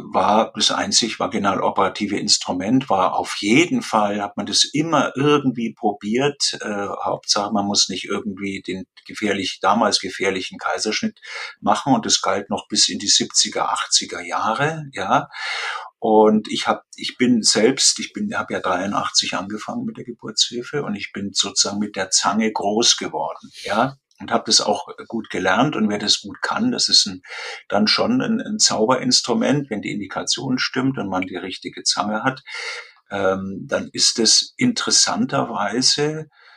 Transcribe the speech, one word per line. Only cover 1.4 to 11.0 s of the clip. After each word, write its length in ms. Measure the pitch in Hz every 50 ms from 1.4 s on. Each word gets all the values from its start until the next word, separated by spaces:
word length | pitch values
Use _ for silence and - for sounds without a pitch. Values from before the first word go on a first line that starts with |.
| 98 101 95 -
operative 580 | - 101 104 - 101 95 92 - 104 101 104 -
Instrument, 720 | - - - - - - 95 90 92 101 123 135 135 -
war 240 | 101 95 92 90 -
auf 220 | - 90 - - -
jeden 420 | - 104 113 143 170 170 135 120
Fall, 400 | 113 - - 110 104 104 104 104
hat 160 | 101 101 -
man 100 | - 101
das 180 | 104 95 - -
immer 480 | - - 143 160 165 160 143 117 - -
irgendwie 580 | 131 139 147 147 147 139 131 113 123 117 113 113
probiert. 880 | - - 107 104 - - 104 110 123 139 147 - - - - - -
Äh, 280 | - 107 107 101 101 98 90 - -
Hauptsache, 480 | 95 - - - - - 107 101 104 107
man 120 | 101 101
muss 240 | 101 101 98 - -
nicht 180 | 95 90 -
irgendwie 560 | - 101 95 - 107 98 92 98 98 98 92 -
den 200 | - 92 95 90 - _ - _
gefährlich, 540 | - - - 107 104 101 101 95 90 - -
damals 400 | - 95 101 113 113 101 101 -
gefährlichen 580 | - 95 92 - 95 98 95 95 92 - 95 92
Kaiserschnitt 640 | - - 98 92 - 107 107 -